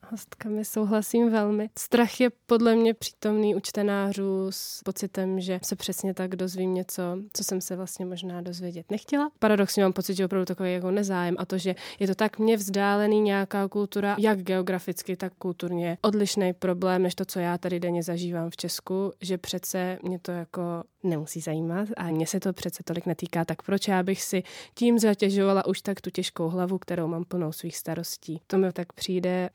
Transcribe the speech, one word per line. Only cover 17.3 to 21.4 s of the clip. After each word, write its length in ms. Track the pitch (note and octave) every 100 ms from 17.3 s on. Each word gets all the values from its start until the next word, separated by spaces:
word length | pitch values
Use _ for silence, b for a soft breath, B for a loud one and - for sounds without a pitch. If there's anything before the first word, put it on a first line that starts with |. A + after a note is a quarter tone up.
| F#3+
já 180 | F3 F3
tady 220 | F3+ F3
denně 240 | F3 E3+
zažívám 460 | E3+ F3 F3 E3+ E3+
v 80 | -
Česku, 540 | F3 - - F#3+ G3 -
že 160 | F3+ F3+
přece 600 | - F3+ - F#3+ F3+ F#3
mě 160 | F#3 F3+
to 120 | -
jako 520 | F3 E3 F3+ F3 E3+ - _
nemusí 360 | F#3+ D#3 D#3
zajímat 500 | E3